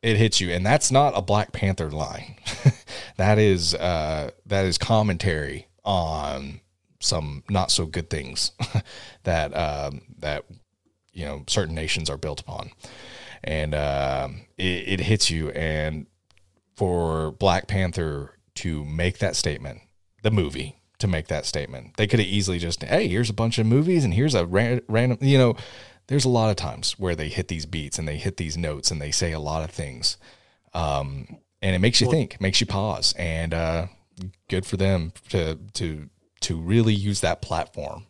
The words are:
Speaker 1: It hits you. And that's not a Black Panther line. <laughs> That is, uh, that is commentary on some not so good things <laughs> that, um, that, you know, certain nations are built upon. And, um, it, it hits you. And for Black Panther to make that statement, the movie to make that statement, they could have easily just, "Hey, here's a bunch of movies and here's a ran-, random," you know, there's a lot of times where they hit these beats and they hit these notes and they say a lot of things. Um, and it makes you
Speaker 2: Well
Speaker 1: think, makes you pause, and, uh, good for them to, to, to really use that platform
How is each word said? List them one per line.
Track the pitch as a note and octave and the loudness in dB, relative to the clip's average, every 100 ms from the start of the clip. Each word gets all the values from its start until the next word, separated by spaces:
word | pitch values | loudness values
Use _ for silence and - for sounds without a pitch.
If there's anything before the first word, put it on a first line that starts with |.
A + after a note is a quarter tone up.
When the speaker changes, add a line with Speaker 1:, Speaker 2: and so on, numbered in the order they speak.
Speaker 1:
It | A#2 G#2+ | 2 4
hits | A2 - | 4 4
you. | F#2 | 0
And | F2 F#2+ | 0 4
that's | C#3+ - | 4 4
not | - C#3+ G2+ | 4 4 2
a | |
Black | F#2 G#2 G2+ | 2 2 2
Panther | - G2 F#2+ D#2+ | -2 0 0 -2
line. | D2+ C2 - - - - - | -4 -6 -6 -14 -12 -10 4
<laughs> | C#3+ - - - - - | 4 4 -8 -14 -14 0
That | F#2+ G#2+ | 4 6
is, | G#2+ F#2+ E2 | 6 4 2
uh, | F2 F2 E2+ D#2 D#2 D2 - - | 0 0 0 0 -2 -4 -10 -2
that | G2+ F#2+ | 0 2
is | E2 | 0
commentary | - A2 G#2+ F2 - D#2 C#2+ C#2+ - _ | 2 4 4 2 0 0 -2 -8 -12 _
on | - F#2+ E2 D2+ D2 C#2 C#2 D2 _ _ _ _ | 0 0 0 -2 -4 -6 -8 -14 _ _ _ _
some | - F2 D2+ C#2+ - | -2 -2 -4 -8 -2
not | G2+ F#2 | -2 2
so | - D#2+ | 0 0
good | D#2+ E2 | -4 -4
things | A#2 C2 B1+ - _ A#2+ A2 - | -6 -6 -4 -4 _ -2 -2 -2
<laughs> | - - - | -14 -20 -8
that, | - E2 D2+ - | -2 0 0 -2
um, | D#2+ C#2+ C#2+ C#2 - - | -2 -2 -6 -8 -16 -10
that, | D2+ D2+ - F2 _ _ _ _ _ | -6 -6 -8 -20 _ _ _ _ _
you | F2+ D2 | -12 -10
know, | C#2+ C#2 | -10 -2
certain | - F2 | -2 0
nations | D#2+ D#2 - D#2 | -4 -2 -2 -4
are | C#2+ | -6
built | D#2 C#2 | -6 -8
upon. | - - - - - - - - - - | -10 -12 -12 -14 -20 -20 -20 -18 -18 -14
And, | - D#2 D2+ | -6 -4 -2
um, | D2 C#2+ C#2 C#2 C2+ C2+ D#2 - _ | -2 0 0 0 -2 -4 -10 -18 _
it, | F#2 F2+ - | -2 -2 -2
it | F#2+ | -2
hits | F2 G#2+ - | 2 2 2
you. | E2 D2+ | 0 -4
And | - D#2+ D#2 D#2 D2+ C#2+ _ _ _ _ _ _ - | -2 -2 -2 -2 -6 -10 _ _ _ _ _ _ -4
for | F#2+ F2 E2+ D#2+ D#2 | 0 2 0 0 -4
Black | - G2 F2+ - | 2 2 2 0
Panther | G2 F#2 E2+ D#2+ C#2+ C#2 _ _ - | 0 0 0 -4 -4 -10 _ _ -8
to | F2+ D#2 D2 | -6 -4 -4
make | D#2 F2 - | 0 0 0
that | G2 - | -2 0
statement, | - D2+ C#2+ B1 _ _ _ _ | -2 -4 -8 -14 _ _ _ _
the | G#2+ | 2
movie | A2 D2+ C#2+ D2 - _ _ | 2 2 -2 -8 -10 _ _
to | G#2 | 0
make | E2 D#2 | 0 -2
that | D2+ - | -4 -2
statement, | D2+ C#2 C2 A1+ - | -4 -6 -10 -14 0
they | G#2+ | 4
could | A#2 | 4
have | F#2 | 4
easily | G2+ F#2+ F2+ | 2 0 -2
just, | E2+ E2+ | -2 -4
"Hey, | - B2+ D#3 | 0 0 2
here's | F#2 A#2 | 0 0
a | |
bunch | G#2 A2+ A2+ | 0 0 2
of | A2 | 4
movies | B2+ D#3+ F3+ C3 | 4 6 4 4
and | |
here's | F2+ D3 B2 | 4 4 2
a | E2+ | 2
ran-, | F#2 A#2 B2 - | 2 2 0 0
random," | A2 B2 A#2 | 2 2 2
you | C3+ C3+ | 6 6
know, | B2 G#2+ - - - - _ | 6 2 -6 -18 -20 -20 _
there's | C#3 C3 | 0 4
a | |
lot | B2 A2 | 4 4
of | G2+ | 2
times | - A#1+ - - | -4 -4 -6 -2
where | F#2+ E2 | -2 -2
they | D#2 | -2
hit | - F2+ | -4 -4
these | E2+ D2+ | -4 -4
beats | E2 C#2+ - | -6 -6 -6
and | D#2+ | -4
they | D2 | -4
hit | - - | -4 -4
these | E2 D#2 | -6 -4
notes | E2 D2 - | -4 -2 -2
and | E2 | -2
they | D2 | -4
say | D2 E2+ | -2 -2
a | D#2+ | -2
lot | D2+ D#2+ | -4 -4
of | D#2 | -4
things. | - E2 B1+ - - - - _ _ _ - | -8 -10 -4 -4 -4 -14 -20 _ _ _ -4
Um, | D#2+ C#2+ C#2 C2+ - - _ _ | -2 -2 -4 -8 -12 -18 _ _
and | F#2+ F#2 | 0 4
it | |
makes | G#2 A#2 | 4 4
you | B2+ | 4
Speaker 2:
Well | D#3 | 2
Speaker 1:
think, | B2 - | 0 -2
makes | F#2+ F#2 | 0 2
you | - | 0
pause, | G2 G#2 F2+ - - | -2 -2 0 -2 0
and, | F2 D#2+ E2 | -2 -2 -2
uh, | E2 E2 E2 F2 _ _ - F#2 - _ | -2 0 -2 -4 _ _ -14 -14 -14 _
good | F#2 | -4
for | F#2 F#2+ | -2 0
them | G2 F#2+ E2 - _ | 2 2 0 -8 _
to, | - D#2+ D#2+ G#2 | -2 0 -4 -8
to, | - E2 D#2 D2 _ _ _ | -6 -6 -6 -12 _ _ _
to | - E2 | -4 -4
really | E2 A2 A2+ | 2 4 6
use | G#2+ G2+ G2 | 4 2 0
that | F2 E2+ | 0 -2
platform | - E2 C#2+ - C#2+ - - | -2 -4 -4 -6 -10 -10 -16